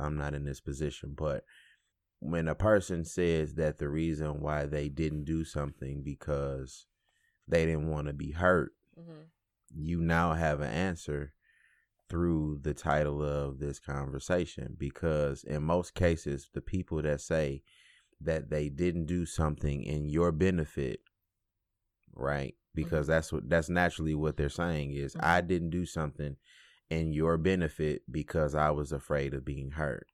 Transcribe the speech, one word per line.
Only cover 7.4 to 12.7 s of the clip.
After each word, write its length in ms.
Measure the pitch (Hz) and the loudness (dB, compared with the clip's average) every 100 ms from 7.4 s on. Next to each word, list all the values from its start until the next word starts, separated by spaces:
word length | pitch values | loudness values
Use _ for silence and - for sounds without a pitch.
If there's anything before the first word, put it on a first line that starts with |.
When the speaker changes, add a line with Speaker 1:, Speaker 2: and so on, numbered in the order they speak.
| - | 2
Speaker 1:
they 180 | 82 80 | 4 4
didn't 220 | 78 78 | 2 0
wanna 240 | 76 73 | 0 -2
be 200 | 71 71 | -4 -6
hurt, 420 | 80 90 90 - - _ - | 2 6 6 2 -6 _ -20
Speaker 2:
Mm-hmm. 240 | 170 156 165 _ _ _ _ | -20 -20 -20 _ _ _ _
Speaker 1:
you 260 | 76 78 85 | -6 -2 0
now 340 | 82 82 85 | 2 4 2
have 260 | 80 78 73 | 2 2 0
an 100 | 69 | -2
answer 640 | 67 92 85 - 73 73 - _ _ _ _ _ _ - | -2 -2 -2 -6 -6 -6 -12 _ _ _ _ _ _ -6
through 480 | 85 87 80 76 73 | 0 2 2 0 -2
the 120 | 73 | -4